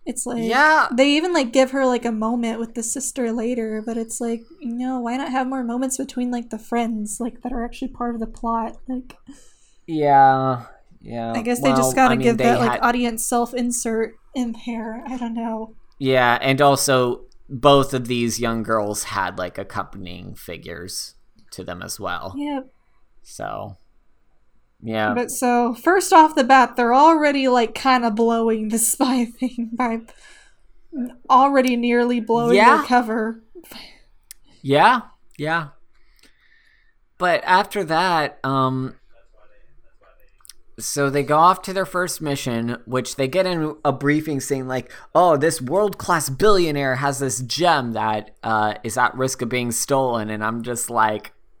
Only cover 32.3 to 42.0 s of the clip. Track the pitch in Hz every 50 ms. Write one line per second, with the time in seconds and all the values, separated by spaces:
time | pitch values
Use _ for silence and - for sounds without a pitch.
32.3 | 226 233 233 233 240 202 214 240 277 311 285 - 247 247 240 220 220 226 220 220
33.3 | 226 226 - _ - 359 330 - - - - - - - _ _ _ _ _ -
34.3 | - _ - - _ _ - 135 135 147 170 214 254 240 220 - - _ _ -
35.3 | - - 143 156 160 170 156 143 - - - - _ - - _ _ _ _ _
36.3 | _ _ _ _ _ _ _ _ _ _ _ _ _ _ _ _ _ - 180 180
37.3 | 170 147 - - 185 185 202 - - 208 190 151 160 160 180 190 175 160 151 139
38.3 | - - - 131 135 135 131 131 131 131 131 - - - _ - - - _ _
39.3 | _ _ - - - - - - - - - - _ _ _ _ _ _ - -
40.3 | _ _ - - - - - - - - - - - 143 143 139 135 143 139 120
41.3 | 147 156 160 175 190 185 - - 185 196 190 185 - 180